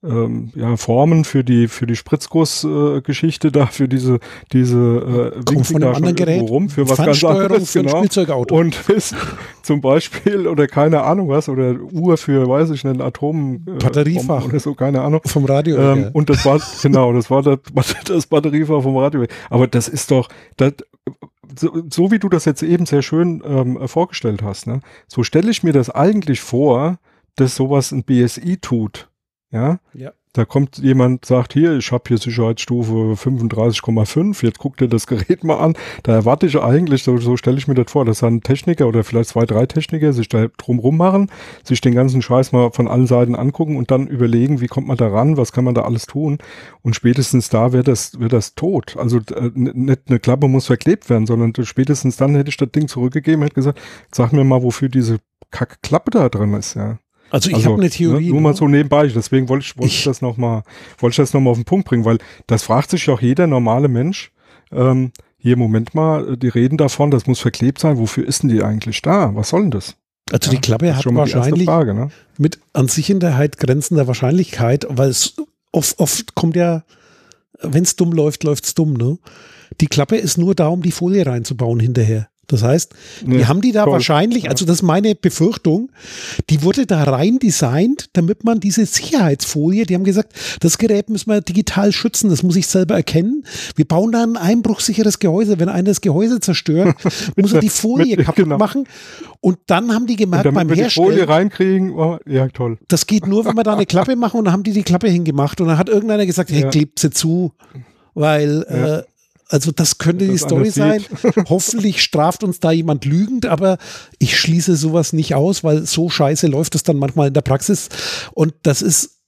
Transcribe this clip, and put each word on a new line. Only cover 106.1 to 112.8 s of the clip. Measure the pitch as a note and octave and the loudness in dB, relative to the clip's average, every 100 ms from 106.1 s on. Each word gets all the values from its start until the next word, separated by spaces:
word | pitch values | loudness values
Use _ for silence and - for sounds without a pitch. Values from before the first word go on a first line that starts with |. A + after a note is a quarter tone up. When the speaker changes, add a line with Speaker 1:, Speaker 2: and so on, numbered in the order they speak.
| G#3 G3+ | -2 0
Speaker 2:
gesagt, | F3 F3+ | -2 -2
"Hey, | D3 | 0
Speaker 1:
Ja. | C3+ | 0
Speaker 2:
klebt | D3+ D3 - | 0 0 -2
sie | D3+ | -2
zu", | - E3 E3+ F3 - _ C3+ B2 _ _ | 0 -2 -2 -2 -6 _ -20 -20 _ _
weil, | - D3+ D3+ D3 D3+ - | -2 0 2 0 -2 -4
Speaker 1:
Ja. | B2+ C3 D#3 | -4 -2 -4
Speaker 2:
äh, | - _ _ _ _ | -8 _ _ _ _
also | D3 D3 | -2 -2
das | D3+ D#3+ - | -2 -2 0
könnte | D#3+ F3 | -2 0
Speaker 1:
Wenn | G3 | 0
Speaker 2:
die | F#3+ | 0
Speaker 1:
das | |
einer | D3 C#3 G#3+ | 0 0 0
Speaker 2:
Story | |
sein. | F3+ - G#3+ | 2 2 0
Speaker 1:
sieht. | G3+ F#3+ B3 G#3+ | -4 -2 0 0
<laughs> | F3+ | 0
Speaker 2:
Hoffentlich | F#3 - A#3+ G3+ - | 0 0 -2 -2 0
straft | - D#3+ D#3 F3 G#3 | -2 0 0 0 -4
uns | F3 | -2
da | E3 | 0
jemand | E3 | 0